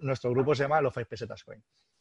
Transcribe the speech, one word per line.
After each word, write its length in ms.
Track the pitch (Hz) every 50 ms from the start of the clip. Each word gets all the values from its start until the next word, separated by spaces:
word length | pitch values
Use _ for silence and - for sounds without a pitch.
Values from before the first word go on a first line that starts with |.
| 156
nuestro 260 | 135 131 - - 123
grupo 240 | 123 131 127 147 147
se 80 | 127 139
llama 160 | 139 151 156
los 120 | 139 123
five 140 | - 123 113
pesetas 380 | - 117 - 117 110 110 - -
coin. 180 | 113 107 107 _ _ _ _ _ _ _ _